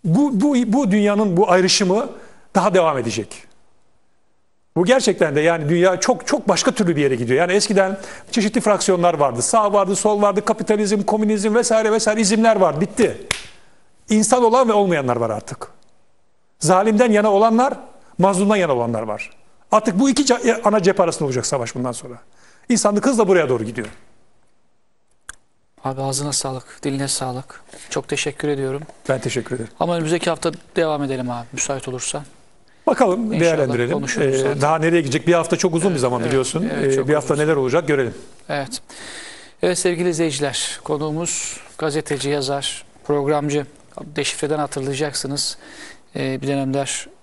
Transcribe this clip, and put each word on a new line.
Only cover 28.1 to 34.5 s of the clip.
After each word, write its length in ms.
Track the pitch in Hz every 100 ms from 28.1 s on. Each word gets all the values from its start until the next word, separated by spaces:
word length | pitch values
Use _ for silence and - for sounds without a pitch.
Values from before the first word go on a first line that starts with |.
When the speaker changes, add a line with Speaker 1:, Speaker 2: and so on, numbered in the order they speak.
| 143 - 135 147
Speaker 2:
ediyorum. 340 | 143 131 139 156 - -
Speaker 1:
Ben 100 | 135
teşekkür 360 | 131 123 113 123
ederim. 160 | 113 -
Speaker 2:
Ama 160 | 165 170
önümüzdeki 340 | 156 170 165
hafta 220 | 160 170 135 - -
devam 280 | 160 147
edelim 260 | 143 131 123
abi, 140 | 120 120
müsait 360 | 127 - 135 -
olursa. 360 | 127 - - 151 - _ _ _ _ -
Speaker 1:
Bakalım, 380 | 180 226 185 220
Speaker 2:
İnşallah 60 | 156
Speaker 1:
değerlendirelim. 520 | 170 156 135 123 120
Speaker 2:
konuşuruz 340 | 143 135 - 143 135
Speaker 1:
Ee, 20 |
Speaker 2:
zaten. 240 | 135